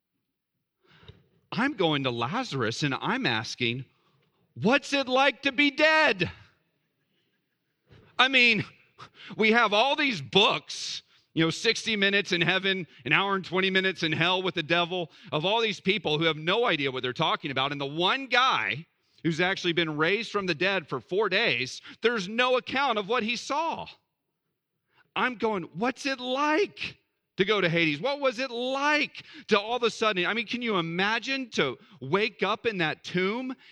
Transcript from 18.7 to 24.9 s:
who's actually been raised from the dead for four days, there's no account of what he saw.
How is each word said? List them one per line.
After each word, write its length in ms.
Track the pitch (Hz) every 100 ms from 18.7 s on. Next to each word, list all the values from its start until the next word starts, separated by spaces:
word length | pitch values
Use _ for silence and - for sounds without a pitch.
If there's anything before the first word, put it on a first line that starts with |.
| 131 - _ _ _
who's 180 | 165 156
actually 320 | 180 190 180
been 240 | 165 160 151
raised 340 | 165 214 220
from 140 | 208 185
the 100 | 156
dead 320 | 185 190 151
for 140 | 131
four 260 | - 185 208
days, 540 | 190 220 120 127 - - -
there's 280 | 220 233 180
no 260 | 226 254 254
account 420 | - 262 277 208
of 120 | 190
what 140 | 247
he 120 | 214 233
saw. 540 | - 285 320 233 - - _ _ _ _ _ _ _ _ _